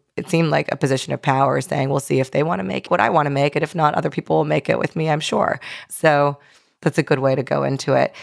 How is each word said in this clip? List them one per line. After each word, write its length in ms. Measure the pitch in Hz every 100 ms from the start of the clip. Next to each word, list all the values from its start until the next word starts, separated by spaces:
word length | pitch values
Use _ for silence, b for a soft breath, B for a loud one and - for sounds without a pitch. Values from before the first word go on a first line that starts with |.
| _ -
it 120 | -
seemed 200 | 165 160
like 200 | 147 -
a 60 | -
position 380 | 139 135 -
of 80 | 135
power, 400 | - 135 135 139
saying, 260 | - 143 135
"We'll 140 | 143
see 180 | - 135
if 120 | 131
they 120 | -
wanna 220 | 156 185 190
make 260 | - -
what 80 | 175
I 100 | 113
wanna 200 | 170 147
make. 260 | 139 143 147
And 80 |
if 100 | 156
not, 200 | 170 151 160
other 140 | 151
people 260 | 160 - 156
will 80 |
make 240 | 151 156 -
it 100 | -
with 200 | - 165
me, 120 | 156
I'm 120 | 151
sure." 400 | 156 220 - - B B B
So 500 | - 160 147 143 143 b b b b
that's 160 | 160 165
a 60 |
good 160 | 143 139
way 160 | 135 135
to 60 |
go 220 | 127 143
into 300 | 139 139 -
it. 200 | 131 - -